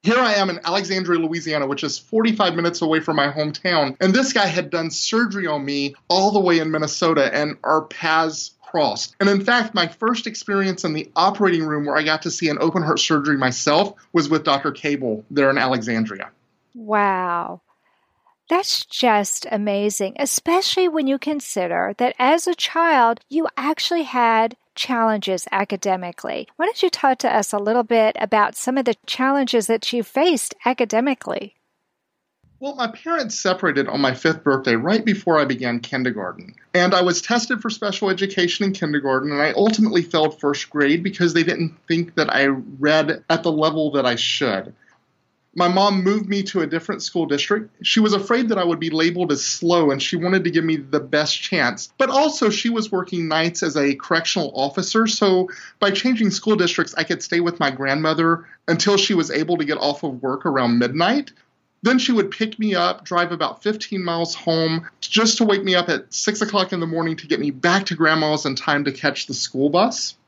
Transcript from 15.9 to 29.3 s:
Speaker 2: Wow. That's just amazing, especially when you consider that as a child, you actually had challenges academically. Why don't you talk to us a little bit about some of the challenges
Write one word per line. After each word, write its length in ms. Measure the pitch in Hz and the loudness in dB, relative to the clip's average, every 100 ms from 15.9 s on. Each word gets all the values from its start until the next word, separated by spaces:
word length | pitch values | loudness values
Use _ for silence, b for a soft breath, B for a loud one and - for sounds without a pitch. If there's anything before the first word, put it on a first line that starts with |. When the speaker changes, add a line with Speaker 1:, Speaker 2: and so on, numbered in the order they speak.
| 113 110 98 92 _ _ _ _ | -2 -2 -6 -14 _ _ _ _
Speaker 2:
Wow. 920 | 240 220 208 202 185 180 170 - 175 _ _ _ _ _ _ _ _ _ | -18 -2 0 2 0 -2 -4 -6 -12 _ _ _ _ _ _ _ _ _
That's 360 | 330 302 - | -2 0 -4
just 600 | - - 247 208 196 - - | -6 0 2 4 0 -6 -6
amazing, 640 | 214 208 202 208 196 190 - | -4 -2 0 -2 -2 -6 -4
especially 680 | 277 - - 349 392 - 359 | -4 -4 0 0 0 0 0
when 220 | 320 269 | 2 0
you 100 | 269 | -2
consider 760 | 285 294 - - 175 170 190 208 | -2 -6 -4 -4 -2 0 -2 0
that 160 | 247 - | -2 2
as 300 | 254 330 359 | 2 2 0
a 80 | |
child, 640 | 349 - 330 339 285 233 233 _ | -2 -2 0 4 4 4 2 _
you 200 | 294 320 - | -2 -2 -2
actually 480 | 262 - - 339 | -4 -2 -2 -2
had 520 | 285 254 233 220 226 233 _ - | -2 0 2 4 2 -4 _ -10
challenges 720 | - 240 226 214 196 185 - | -4 0 2 0 -2 -4 -2
academically. 960 | 196 202 190 202 185 180 - - - - - | -2 -2 -2 -2 -2 -4 -10 -8 -8 -10 -4
Why 100 | 359 | -4
don't 160 | - | 0
you 80 | 359 | 0
talk 260 | - 269 254 | 2 2 2
to 140 | 262 | 2
us 200 | 220 202 | 2 0
a 40 | 208 | -2
little 240 | 202 240 | 0 0
bit 320 | 226 233 220 - | 2 4 4 2
about 360 | 208 214 208 - | 0 2 2 0
some 200 | - 269 | -2 0
of 80 | |
the 100 | 247 220 - | 0 -2 -6
challenges 640 | - 262 | -2 2